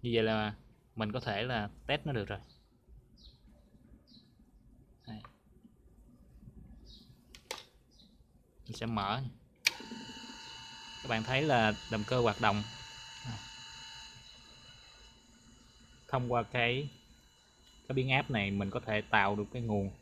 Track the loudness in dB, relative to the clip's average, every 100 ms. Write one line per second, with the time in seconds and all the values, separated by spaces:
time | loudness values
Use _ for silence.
0 | 2 4 4 4 2 -4 -14 -20 _ -4
1 | -2 -2 -2 -2 0 -2 -2 -8 -2 -2
2 | 0 -2 -2 -6 -10 -20 _ _ _ -20
3 | -20 -20 -20 -20 -20 -20 -20 -20 -20 -20
4 | _ -20 -20 _ -20 -20 -20 -20 -20 -20
5 | -16 -14 -16 _ _ -20 -20 _ -20 -20
6 | -20 -20 -20 -20 -20 -20 -20 -20 -20 -20
7 | -20 -20 -20 -20 -12 -12 -12 _ _ _
8 | -20 -20 -20 -20 _ _ -14 -6 -4 -2
9 | 0 -2 -4 -10 -20 _ -2 -2 -12 -12
10 | -12 -14 -14 -16 -16 -16 -16 -18 -16 -14
11 | -2 0 2 2 6 6 6 2 -2 -2
12 | 2 4 4 4 4 4 -2 -10 -16 -18
13 | -18 -12 -10 -10 -10 -18 -18 -18 -18 -18
14 | -18 -20 -20 -20 -20 -20 -20 -20 -20 -20
15 | -20 -20 -20 -20 -20 -20 -20 -20 -20 -20
16 | -4 -2 2 0 2 2 2 2 -2 -10
17 | -20 -20 -20 _ _ _ -20 -20 -2 0
18 | 4 4 4 2 2 2 0 -2 0 0
19 | 4 4 6 2 -2 -4 0 0 0 -6